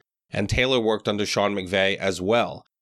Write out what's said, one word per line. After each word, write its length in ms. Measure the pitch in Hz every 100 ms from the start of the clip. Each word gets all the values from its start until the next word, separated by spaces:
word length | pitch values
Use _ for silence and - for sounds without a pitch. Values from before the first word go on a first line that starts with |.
| _ _ _
and 180 | - 101
Taylor 320 | - 127 131
worked 260 | 110 107 -
under 180 | 104
Sean 300 | 101 - 101
McVay 420 | 101 92 98 95 98
as 240 | 98 85
well. 440 | 92 120 98 - - _